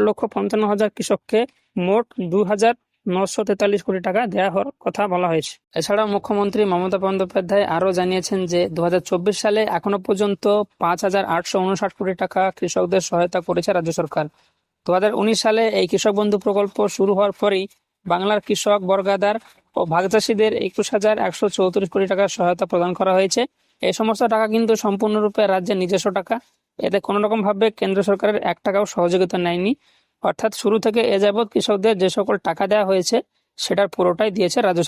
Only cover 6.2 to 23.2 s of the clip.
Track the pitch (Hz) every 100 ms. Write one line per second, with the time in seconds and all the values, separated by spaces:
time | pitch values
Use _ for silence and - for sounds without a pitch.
6.2 | - 208 202 208 202 175 185 190 190 190
7.2 | 185 - 180 196 202 165 185 180 180 185
8.2 | 175 190 180 175 185 165 170 180 - 185
9.2 | 185 196 214 208 214 175 208 202 185 196
10.2 | 208 196 208 208 202 - 170 175 202 196
11.2 | 190 165 175 196 185 196 196 - 190 180
12.2 | 185 - 190 - 175 - 180 190 170 170
13.2 | 175 180 170 175 175 185 165 165 160 -
14.2 | 151 _ _ _ _ _ - 180 208 208
15.2 | 208 220 220 220 226 202 185 190 220 202
16.2 | 208 202 214 202 202 - 208 - 196 196
17.2 | 202 - 208 196 196 _ _ _ 185 175
18.2 | 196 208 - 202 - 208 185 196 190 196
19.2 | 202 226 - _ _ - 175 165 185 214
20.2 | 208 214 220 - 185 - 202 214 214 214
21.2 | 190 - 208 - 185 190 190 202 190 190
22.2 | 196 - 175 180 190 180 175 175 190 185